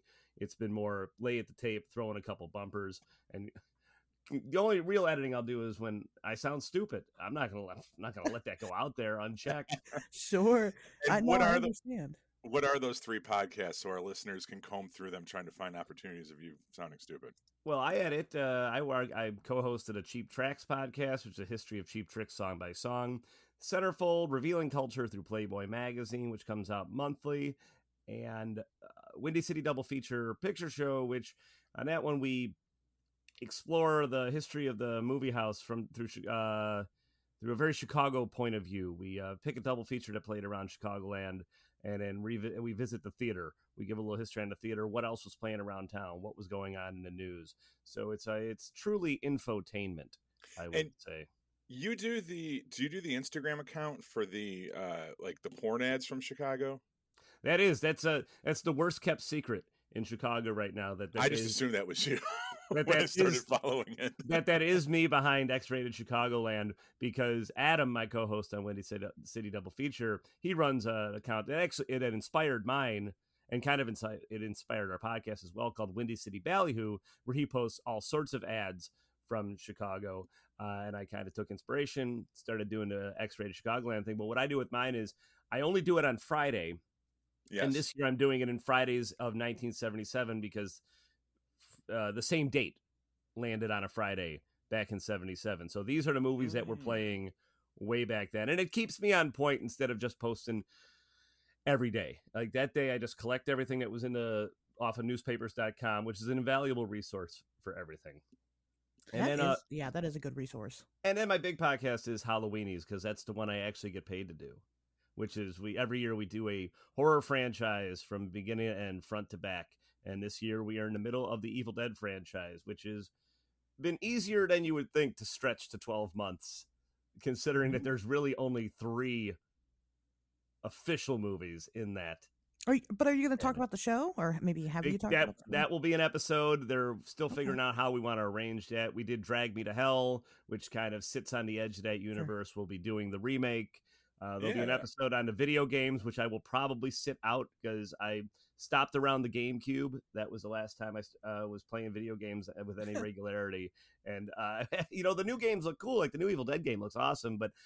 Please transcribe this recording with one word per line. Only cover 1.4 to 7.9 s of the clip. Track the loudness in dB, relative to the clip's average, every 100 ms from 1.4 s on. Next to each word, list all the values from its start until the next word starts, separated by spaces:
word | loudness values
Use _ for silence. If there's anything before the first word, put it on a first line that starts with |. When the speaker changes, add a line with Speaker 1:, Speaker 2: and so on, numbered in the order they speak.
Speaker 1:
at | -2
the |
tape, | -4 -2 -2 -4
throw | -4 -4
in | -4
a |
couple | -6 -8 -8
bumpers, | -8 -6 -4 -4 -8 -16 _ _
and | -12 -12 -14 -20 _ _ _ _ _ -6 -6 0
the | 2
only | 4 4
real | 4 4 4
editing | 2 0 -2
I'll |
do | -2 -2 -2
is | -4
when | -4 -4 -6 _
I | -6
sound | -2 -2 -2
stupid. | -2 -2 0 -4 -8 -10
I'm | -6
not | -2 -2
gonna | -4
let, | -8 -10
I'm | -14